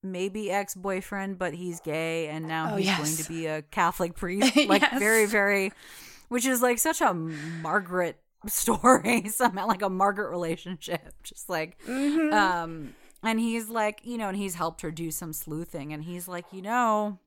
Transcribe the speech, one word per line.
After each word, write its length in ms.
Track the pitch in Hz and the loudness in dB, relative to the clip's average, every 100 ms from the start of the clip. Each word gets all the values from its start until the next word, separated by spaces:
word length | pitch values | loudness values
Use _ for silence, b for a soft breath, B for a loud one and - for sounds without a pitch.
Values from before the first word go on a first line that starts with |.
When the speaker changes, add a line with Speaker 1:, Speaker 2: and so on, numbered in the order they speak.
Speaker 1:
maybe 480 | 190 185 190 202 202 | -6 -4 -4 -2 -2
ex-boyfriend, 880 | 196 196 185 190 185 190 202 196 185 | -2 -2 -6 -4 -4 -4 -6 -6 -4
but 160 | 180 | -4
he's 260 | 165 180 170 | -4 -8 -6
gay 480 | - 156 165 165 156 | -4 -2 -2 -2 -4
and 180 | 156 160 | -6 -4
now 240 | 160 160 | -2 -2
Speaker 2:
Oh, 40 | 180 | 0
Speaker 1:
he's 100 | 190 | 0
Speaker 2:
yes. 120 | 185 | 0
Speaker 1:
going 180 | 151 156 | 0 -4
to 120 | 156 | -6
be 180 | 165 160 | -6 -4
a 160 | 156 | -4
Catholic 520 | 151 - 170 - 175 | -6 2 2 2 -4
Speaker 2:
<laughs> 20 | - | -4
Speaker 1:
priest. 380 | 180 190 262 262 | -4 2 4 4
Like, 260 | 262 196 | 6 6
Speaker 2:
Yes. 160 | 285 247 | 4 4
Speaker 1:
very, 280 | 208 226 208 | 4 6 6
very, 460 | 214 202 202 190 - B B B B B | 4 4 4 0 -4 B B B B B
which 160 | 240 254 | 0 2
is, 140 | 254 | 4
like, 160 | 247 240 | 4 4
such 220 | 320 330 | 0 2
a 100 | 277 | 2
Margaret 1040 | 175 160 156 156 165 160 190 180 180 170 - _ _ 208 | 2 -4 -6 -8 -6 0 0 0 0 0 -2 _ _ -6
story, 800 | - - 214 240 254 220 233 | -2 0 4 8 8 6 0
<laughs> 40 | 196 | 0
somehow, 380 | - 247 190 196 | 0 0 2 -2
like, 160 | 185 | 0
a 80 | 196 | 0
Margaret 400 | 185 202 196 196 | 2 2 2 -4
relationship. 840 | 175 170 165 175 180 - 170 - - | -4 -2 -4 -6 -12 -6 -8 -8 -18
Just, 260 | - - - | -18 -16 -6
like, 280 | 175 160 - | -4 -4 -8
Speaker 2:
Mm-hmm. 480 | - 262 285 302 302 | -8 -2 2 2 4
Speaker 1:
um, 600 | 254 196 175 165 165 143 - b - | 4 4 2 -2 -8 -10 -14 b -6
and 160 | 220 226 | -2 0
he's 280 | 233 226 220 | 0 -2 -2
like, 320 | 233 214 214 | 0 0 -2
you 120 | 226 240 | -8 -6
know, 120 | 214 | -4
and 80 | 190 | -2
he's 180 | 196 | -4
helped 260 | 170 170 165 | -2 -4 -4
her 80 | 165 | -10
do 200 | 160 165 | -6 -6
some 220 | 156 170 | -6 -8
sleuthing. 580 | 156 - 151 170 165 143 | -10 -8 -8 -8 -10 -8
And 100 | 151 | -10
he's 220 | 160 175 175 | -8 -10 -8
like, 160 | 180 175 | -10 -10
"You 100 | 190 | -12
know 560 | 190 240 240 214 208 190 | -4 0 2 2 0 -6